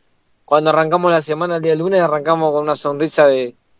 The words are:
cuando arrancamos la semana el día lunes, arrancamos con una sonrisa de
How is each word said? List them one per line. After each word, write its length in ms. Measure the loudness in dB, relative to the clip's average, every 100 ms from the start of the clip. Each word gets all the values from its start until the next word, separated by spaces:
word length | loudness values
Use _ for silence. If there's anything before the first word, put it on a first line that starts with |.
| _ _ _ _
cuando 280 | _ 0 2
arrancamos 380 | 2 0 0 2
la 120 | 0
semana 340 | 0 -4 -4 -2
el 60 |
día 140 | -2 -2
lunes, 260 | 0 0
arrancamos 500 | 0 0 -2 0 0
con 120 | -2
una 120 | -2 -4
sonrisa 520 | -4 -4 -2 2 4
de 280 | 4 -2 -10 _ _